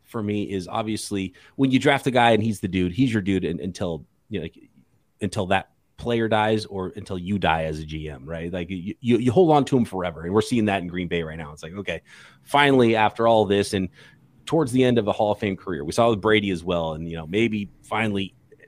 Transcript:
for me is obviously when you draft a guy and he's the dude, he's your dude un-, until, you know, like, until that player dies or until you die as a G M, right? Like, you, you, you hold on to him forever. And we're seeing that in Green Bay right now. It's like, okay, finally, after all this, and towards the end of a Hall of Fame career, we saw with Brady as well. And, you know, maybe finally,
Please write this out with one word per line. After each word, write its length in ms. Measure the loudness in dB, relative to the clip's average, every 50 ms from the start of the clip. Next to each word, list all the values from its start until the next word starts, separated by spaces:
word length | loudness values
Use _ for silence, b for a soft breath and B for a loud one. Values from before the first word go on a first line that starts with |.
| _
for 180 | _ -8 -6
me 220 | -4 -2 -2 -2 -4
is 240 | -4 -4 -6 -6 -6
obviously 680 | -6 -6 -4 -4 -4 -6 -6 -6 -4 -4 -4 -6 b b b b b
when 160 | 0 0 2
you 80 | 2 4
draft 260 | 4 4 2 2 0
a 60 | 0
guy 200 | 2 4 6 6
and 120 | 6 4 2
he's 160 | 0 -2 -2
the 80 | -4 -2
dude, 240 | 0 0 0 0
he's 220 | 0 0 0 2 2
your 80 | 0
dude 240 | 0 0 0 0 0
un-, 160 | -2 -4 -4
until, 440 | -6 -8 -6 -6 -6 -6 -6 -6 -10 _ _ _ _ _
you 100 | -8 -8
know, 40 | -8
like, 140 | -10 -12 -18 -20 _ _ _ _ _ _ _ _ _ _ _
until 240 | -8 -4 -4 -4 -2
that 240 | 0 0 0 -2 -4 _ _ _ _ _
player 320 | -10 -4 -2 0 0 2 2
dies 380 | 2 2 2 2 2 0 -2
or 260 | -4 -8 -8 -8 -6 -8
until 220 | -12 -12 -10 -8 -8
you 200 | -4 -4 -2 0
die 260 | 2 2 2 2 0
as 160 | -2 -4 -6
a 60 | -8
G 240 | -8 -10 -10 -10 -10
M, 180 | -12 -12 -12 -12
right? 240 | -10 -8 -8 -8
Like, 180 | -8 -8 -8 -8
you, 240 | -8 -10 -8 -10 -12 -6
you, 200 | 0 0 2 2
you 120 | 2 2
hold 200 | 4 4 6 6
on 120 | 6 4 4
to 120 | 2 2 0
him 80 | 0
forever. 380 | 0 -2 -4 -4 -4 -6 -6 -6
And 100 | 0 0
we're 80 | 0
seeing 240 | 2 2 0 0 2
that 160 | 2 0 0
in 60 | -2 -4
Green 200 | -6 -6 -4 -2
Bay 140 | -2 -4
right 160 | -4 -6 -8 -10
now. 160 | -12 -14 -14
It's 100 | -16 -16
like, 100 | -14 -12
okay, 260 | -10 -8 -8 -8 -8 B B B B B B B B B
finally, 520 | 0 2 4 4 6 6 6 6 6 4
after 320 | 4 2 2 2 2 2 4
all 180 | 4 4 4
this, 280 | 4 2 2 2 0 0
and 140 | -2 -2 -4 B B B B B B _ _ _ _ _
towards 260 | -2 0 0 0 2 2
the 100 | 4 4
end 140 | 4 4 4
of 100 | 2 0
a 60 | 0
Hall 180 | 0 0 0
of 60 | 0 0
Fame 180 | -2 -4 -4
career, 300 | -4 -6 -8 -8 -6 -6
we 60 | -4 0
saw 160 | 2 2 2
with 100 | 2 2
Brady 300 | 2 4 4 4 4 2
as 140 | -2 -4 -4
well. 300 | -4 -2 -2 -2 -4 -6
And, 140 | -6 -8 -8
you 80 | -10
know, 120 | -10 -10 -6
maybe 420 | -2 -2 0 0 -2 -4 -6 -8 -12 _ _
finally, 500 | -8 -4 -2 -2 -2 -2 -4 -4 -6 -10 _ _ _ -20 _ -20